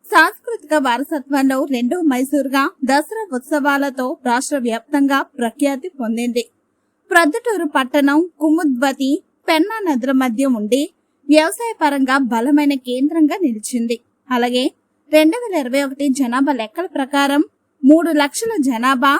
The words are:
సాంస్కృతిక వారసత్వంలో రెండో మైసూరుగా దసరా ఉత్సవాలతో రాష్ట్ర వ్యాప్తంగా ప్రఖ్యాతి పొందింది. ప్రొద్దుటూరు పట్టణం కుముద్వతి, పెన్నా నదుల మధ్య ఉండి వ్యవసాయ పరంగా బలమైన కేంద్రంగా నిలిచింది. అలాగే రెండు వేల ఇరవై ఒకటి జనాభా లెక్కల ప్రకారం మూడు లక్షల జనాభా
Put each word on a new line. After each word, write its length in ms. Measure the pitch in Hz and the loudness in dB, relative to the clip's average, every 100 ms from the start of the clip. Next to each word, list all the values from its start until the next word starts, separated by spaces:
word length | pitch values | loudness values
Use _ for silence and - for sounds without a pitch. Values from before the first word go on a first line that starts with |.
| - | 2
సాంస్కృతిక 600 | 359 330 - - 453 294 302 262 | 4 4 0 -10 -12 -2 0 0
వారసత్వంలో 720 | 240 277 311 262 277 269 269 285 | -2 -4 -6 -2 0 0 0 -2
రెండో 240 | 247 247 359 330 | -2 -2 0 0
మైసూరుగా 500 | 254 269 285 269 269 285 _ 247 | 0 -2 -2 0 -2 -2 _ 0
దసరా 340 | 277 302 440 403 254 | 0 0 -8 -8 -10
ఉత్సవాలతో 680 | - 302 277 277 277 254 254 330 247 | -4 -2 0 0 -2 -4 -6 -6 -2
రాష్ట్ర 280 | 240 262 294 233 | -2 -2 -4 -4
వ్యాప్తంగా 520 | 226 _ 294 277 277 339 - | -6 _ 0 2 0 -2 -4
ప్రఖ్యాతి 500 | 233 - 285 269 359 262 | -6 -2 -2 -2 -10 -8
పొందింది. 440 | 226 226 240 240 226 _ _ _ _ _ _ | -6 -4 -2 -4 -6 _ _ _ _ _ _
ప్రొద్దుటూరు 560 | 359 320 453 480 392 320 285 | 2 2 0 -4 -2 -2 -2
పట్టణం 440 | 262 294 277 294 349 _ | 0 0 2 2 0 _
కుముద్వతి, 720 | 311 320 311 247 277 269 269 330 _ _ - | 0 2 0 0 -2 0 -2 -2 _ _ -2
పెన్నా 280 | 320 381 440 381 | 0 0 -2 -2
నదుల 260 | 262 262 262 | -2 0 0
మధ్య 280 | 262 220 269 233 | 0 0 -2 -2
ఉండి 220 | 208 254 302 _ _ _ - | 0 0 -2 _ _ _ 2
వ్యవసాయ 380 | 302 320 392 466 427 | 4 4 -2 -8 -2
పరంగా 320 | 302 277 262 277 254 | -2 0 0 0 0
బలమైన 400 | 233 254 294 285 277 247 | -2 2 2 2 -2 -4
కేంద్రంగా 500 | 247 285 320 302 392 311 | -2 0 2 2 2 -2
నిలిచింది. 520 | 220 - 247 233 233 _ _ _ 247 | -4 -6 -6 -4 -6 _ _ _ -2
అలాగే 300 | 247 247 277 _ _ _ _ 302 | 0 0 -2 _ _ _ _ 4
రెండు 200 | 311 466 | 4 0
వేల 120 | 480 349 | -4 -4
ఇరవై 200 | 254 269 277 | -2 -2 -4
ఒకటి 200 | 269 285 262 | -4 -2 0
జనాభా 380 | 247 247 277 262 | -2 0 0 -2
లెక్కల 260 | 214 - 359 294 | -4 -8 -6 -6
ప్రకారం 460 | 269 277 277 285 392 _ _ _ | -2 0 0 0 -2 _ _ _
మూడు 260 | 262 311 339 302 | 6 6 6 2
లక్షల 280 | 285 - 453 440 269 | 0 -2 -4 0 0
జనాభా 460 | 226 247 269 277 | 0 0 2 2